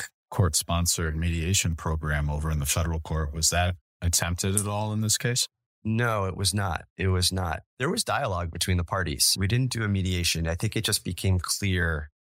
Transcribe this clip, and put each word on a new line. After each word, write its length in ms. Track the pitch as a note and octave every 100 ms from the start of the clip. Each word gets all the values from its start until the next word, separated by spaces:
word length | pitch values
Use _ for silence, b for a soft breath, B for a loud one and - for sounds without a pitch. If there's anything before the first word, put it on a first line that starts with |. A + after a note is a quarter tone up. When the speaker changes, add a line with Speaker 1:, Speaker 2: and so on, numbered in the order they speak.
| - _ _
Speaker 1:
court-sponsored 880 | - F2+ - - E2+ E2+ - D#2+ D#2
mediation 600 | E2+ E2 D#2+ F#2+ F2+ E2
program 520 | E2+ D#2 D#2 D2 D2
over 220 | D2+ D#2+
in 80 | D#2
the 80 | C#2
federal 320 | - E2 D#2+
court. 340 | - D#2 D2+
Was 180 | D#2+ D#2+
that 260 | E2+ F2+ F2 _ _
attempted 540 | F2 - E2+ F2 G2 G2
at 100 | G2+
all 260 | G#2 G#2+
in 100 | G#2+
this 140 | G#2+ -
case? 300 | A#2+ B2 - _ _ _
Speaker 2:
No, 400 | A2 A2 A#2+ A2
it 120 | F#2+ -
was 160 | G2
not. 340 | G#2 G2 - - -
It 100 | F#2+
was 240 | F#2 F2+
not. 320 | F#2 F2 - - -
There 100 | C3+
was 140 | A#3
dialogue 480 | - G#2+ C3+ F2+ E2+
between 260 | E2 - F2+
the 60 |
parties. 540 | E2 G2 F2 C#2+ - -
We 80 | G2
didn't 240 | A#2+ B2+
do 140 | A#2+
a 40 | G#2+
mediation. 600 | G2 F#2 F2+ E2+ E2 E2
I 80 | E2+
think 180 | A2
it 80 | A2+
just 220 | - -
became 340 | - F2 G2 F#2
clear 720 | - - G2+ F2+ E2+ D#2 D2 _ _